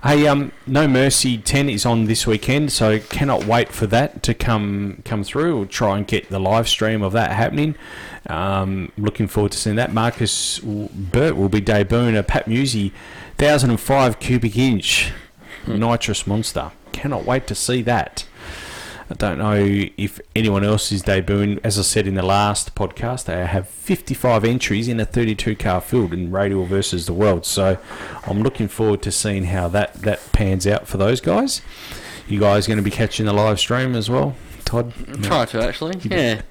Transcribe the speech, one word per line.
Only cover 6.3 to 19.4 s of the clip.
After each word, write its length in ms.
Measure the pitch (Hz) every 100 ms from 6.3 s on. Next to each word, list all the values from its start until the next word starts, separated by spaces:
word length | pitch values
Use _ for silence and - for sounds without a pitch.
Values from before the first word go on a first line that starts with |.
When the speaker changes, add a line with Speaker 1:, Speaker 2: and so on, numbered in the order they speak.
Speaker 1:
the 80 | 95
live 300 | 95 110 117
stream 340 | - 110 110
of 100 | 98
that 200 | 110 113
happening. 420 | 104 117 143 151 151 - - - - -
Um, 640 | 80 95 98 95 95 90 -
looking 300 | 104 - 107
forward 260 | - 104
to 60 | -
seeing 180 | 110 107
that. 160 | 123
Marcus 680 | 110 113 - 104 - - -
w-, 300 | - 104 104
Burt 420 | - 92 120 156 -
will 120 | 98
be 120 | 104
debuting 560 | 98 107 98 117 120 110
a 60 |
Pat 240 | 98 147 -
Musi 460 | 113 139 117 98 - - - - -
thousand 340 | 143 147 123
and 100 | 113
five 400 | - 135 127 107
cubic 360 | - 123 117 107
inch 540 | 131 107 - - - - - _ - - -
Speaker 2:
Hmm. 120 | 110
Speaker 1:
nitrous 480 | 117 117 - 101 -
monster. 440 | 104 110 - - - -
Cannot 320 | - 139 127 -
wait 200 | 131 -
to 60 |
see 280 | 101 - 127
that. 420 | 117 117 - - - - - - - - - - -
I 40 |
don't 240 | - 104
know 500 | 73